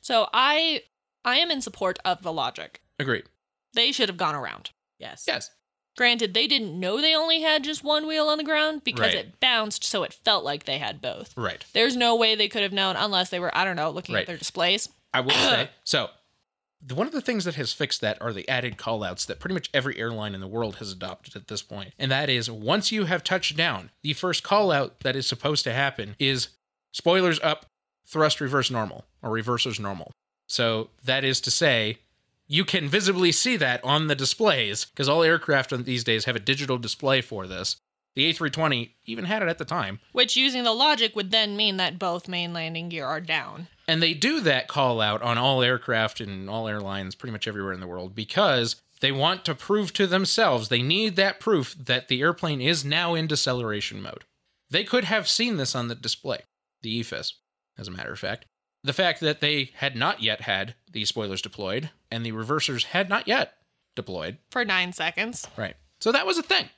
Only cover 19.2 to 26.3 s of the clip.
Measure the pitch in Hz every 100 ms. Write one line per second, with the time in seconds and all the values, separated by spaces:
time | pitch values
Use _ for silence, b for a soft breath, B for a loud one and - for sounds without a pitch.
19.2 | - - 175 185 - 143 135 - 117 113
20.2 | 107 95 95 113 110 95 104 92 92 -
21.2 | - 104 - 104 - 104 95 - 135 135
22.2 | 147 123 113 110 107 196 196 220 175 175
23.2 | - 185 - 151 170 110 90 _ 147 151
24.2 | 185 165 - 202 202 147 131 _ 135 135
25.2 | 127 127 147 151 - 120 139 - 104 101
26.2 | 135